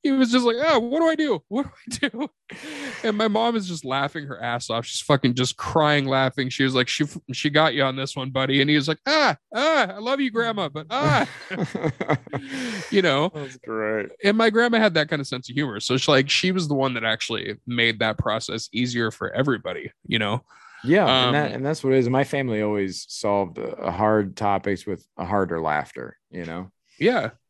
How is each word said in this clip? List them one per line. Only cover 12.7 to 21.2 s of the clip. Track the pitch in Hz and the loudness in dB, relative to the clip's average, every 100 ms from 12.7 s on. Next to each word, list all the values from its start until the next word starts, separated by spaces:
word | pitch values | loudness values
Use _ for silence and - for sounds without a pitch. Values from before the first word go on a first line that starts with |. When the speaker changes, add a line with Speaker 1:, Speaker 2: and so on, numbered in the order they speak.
| 208 - | -8 0
Speaker 1:
You | 202 | 2
know? | 175 139 170 | 4 2 0
Speaker 2:
That's | 151 135 127 | -4 -12 -12
great. | - 110 107 110 101 - | -8 -4 -2 -2 -4 -2
Speaker 1:
And | 202 220 | 0 4
my | 226 | 4
grandma | 214 240 233 | 4 2 4
had | 220 170 | 4 2
that | 151 | 0
kind | 156 | -4
of | 135 | -4
sense | 127 - | -8 -6
of | |
humor. | 131 143 104 | -4 -4 -4
So | - 131 | 0 0
she, | - | 4
like, | 135 139 | 4 4
she | - 180 | 2 2
was | 185 156 | 0 0
the | |
one | 143 135 120 | 0 0 0
that | |
actually | 110 110 - 113 - 104 - | -2 -2 -4 -4 -6 -8 -4
made | 120 117 110 | 0 2 2
that | 113 107 | 0 0
process | 113 110 - 117 - | -2 -2 -4 -8 -6
easier | 110 123 120 113 | -2 -2 0 -2
for | - 98 | -2 -4
everybody, | 113 139 113 - 87 - _ - | 0 0 0 -2 -8 -12 _ -4
you | 113 | 0
know? | 104 117 _ - - - | 0 -2 _ -20 -20 -8
Speaker 2:
Yeah, | 123 185 156 131 | 2 4 6 4